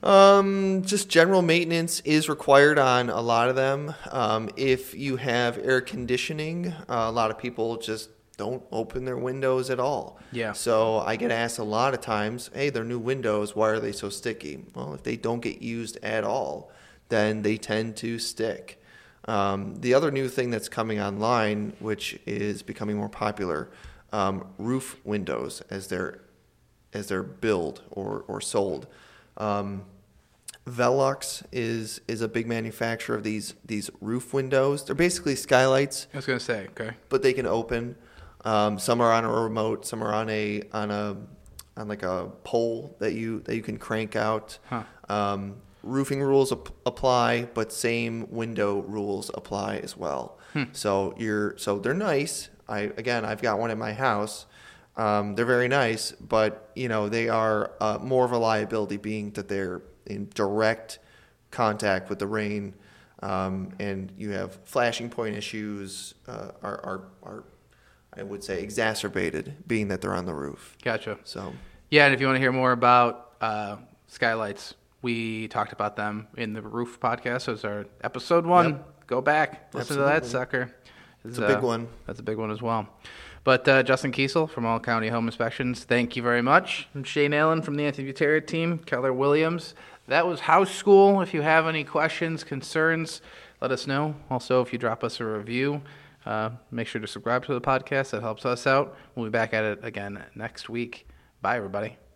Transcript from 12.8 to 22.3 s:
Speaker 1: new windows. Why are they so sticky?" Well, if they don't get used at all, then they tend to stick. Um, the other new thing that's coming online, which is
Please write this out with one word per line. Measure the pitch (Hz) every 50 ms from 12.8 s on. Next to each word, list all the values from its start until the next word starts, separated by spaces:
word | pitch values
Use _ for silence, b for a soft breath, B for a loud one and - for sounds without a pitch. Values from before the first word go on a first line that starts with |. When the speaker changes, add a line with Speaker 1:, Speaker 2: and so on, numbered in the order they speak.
| 113
Speaker 1:
new | 113 120 120
windows. | 110 120 131 135 120 113 107 107 104 104 -
Why | 107 107 110
are | 110 110
they | 110 110 101
so | - - 98
sticky?" | 98 - - 120 110 - - 73 71 67 - - -
Well, | - - - 147
if | - -
they | 123 120
don't | 117 - 107 117 120
get | 120 117 - -
used | - 117 117 117 113 110 - - -
at | 110 110 110 107
all, | 107 110 135 113 71 73 - - B B B B B B B B _
then | 117 113 107 107 107 107 104
they | 104 107 107
tend | - - 107 110 113 113 110 -
to | - 113 117 113
stick. | - - - - 110 113 - - - - - _ b b b b b b b b b -
Um, | 113 101 98 101 98 98 98 101 - -
the | 82 120 123
other | 139 156 156
new | 139 135 135 127
thing | 127 - 127 123
that's | 117 113 107 -
coming | - - 110 110 110 104
online, | 101 101 101 101 107 113 123 120 110 104 107 104 104 104 - -
which | - 110 107 101 - - - - _
is | -